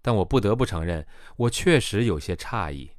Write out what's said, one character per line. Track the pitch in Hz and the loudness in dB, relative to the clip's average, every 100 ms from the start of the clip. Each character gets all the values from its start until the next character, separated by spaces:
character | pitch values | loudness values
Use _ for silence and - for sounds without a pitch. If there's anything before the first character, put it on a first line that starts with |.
但 | - 113 | 2 0
我 | |
不 | 90 131 | 4 2
得 | 101 113 | 4 2
不 | |
承 | 127 87 | 0 -2
认， | 82 85 73 - - - | -4 -4 -6 -16 -20 -2
我 | 120 | -2
确 | - - 160 | 0 4 4
实 | - 101 117 | 4 0 0
有 | 80 | -2
些 | - | -4
诧 | 87 - 117 85 | -8 -6 -6 -6
异。 | 71 62 | -8 -12